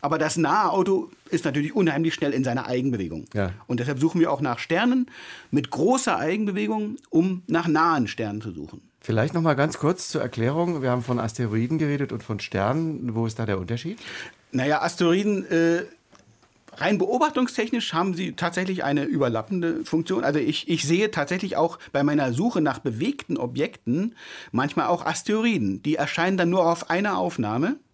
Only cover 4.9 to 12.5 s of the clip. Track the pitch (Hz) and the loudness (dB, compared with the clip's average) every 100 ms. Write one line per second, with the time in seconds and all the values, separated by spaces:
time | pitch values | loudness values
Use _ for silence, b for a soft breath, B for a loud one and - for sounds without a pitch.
4.9 | 254 247 B B B B 156 - - 180 | 2 0 B B B B -2 -2 0 4
5.9 | 262 247 170 151 196 208 190 208 220 208 | 4 2 0 0 0 0 0 -2 -2 -4
6.9 | 220 _ 160 180 185 - 165 170 151 165 | -8 _ 2 2 0 -2 -2 2 4 4
7.9 | 160 110 - 110 104 110 82 73 71 _ | 2 0 -2 -4 -4 -8 -10 -12 -14 _
8.9 | _ - 110 131 170 165 135 151 - 143 | _ -2 0 0 2 2 2 2 2 0
9.9 | 180 - 156 127 117 113 147 175 165 131 | 0 -2 -4 -4 0 0 0 0 0 0
10.9 | 123 117 120 113 - 120 107 123 160 151 | -2 0 -2 -2 -2 -2 0 0 0 0
11.9 | 143 135 117 - 107 - | 0 -2 -6 -6 -6 -2